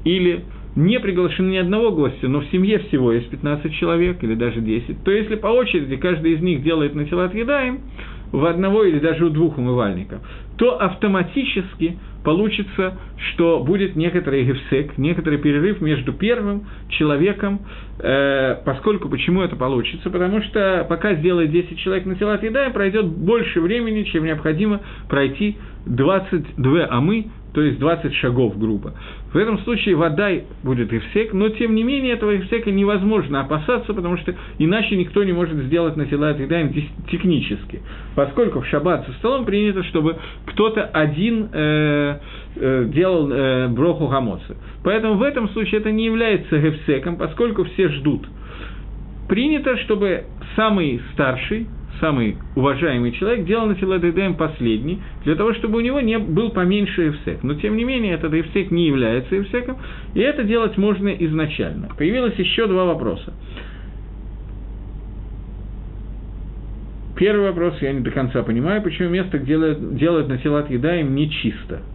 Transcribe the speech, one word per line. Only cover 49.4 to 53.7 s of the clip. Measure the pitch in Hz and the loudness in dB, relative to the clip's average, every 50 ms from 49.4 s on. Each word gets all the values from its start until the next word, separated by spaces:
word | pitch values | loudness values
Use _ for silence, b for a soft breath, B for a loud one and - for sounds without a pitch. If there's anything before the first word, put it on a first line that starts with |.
| 247 302 311 294 - 277 254 190 | 2 2 0 0 0 0 -2 -2
чтобы | - - 220 202 202 196 175 - - - - - - - - | 0 -2 0 0 2 0 0 -2 -4 -10 -14 -14 -14 -6 -2
самый | - 220 220 208 196 170 147 127 120 - - - | 0 2 4 4 2 2 0 0 -2 -6 -8 -2
старший, | - 147 131 127 127 - - 208 220 233 - - - - - - - | 0 2 2 2 -2 -4 -4 -4 -4 -4 -6 -8 -12 -12 -10 -6 -2
самый | - 160 147 127 113 107 98 - - - - | 0 0 2 2 2 0 0 -4 -8 -4 -2
уважаемый | 135 127 139 139 127 170 160 131 120 120 120 | 2 2 2 2 2 0 0 2 2 0 0
человек | 120 - 185 208 240 233 180 | 0 -2 0 0 0 0 2
делал | 156 208 233 226 | 0 2 2 2
натилат | 214 | 0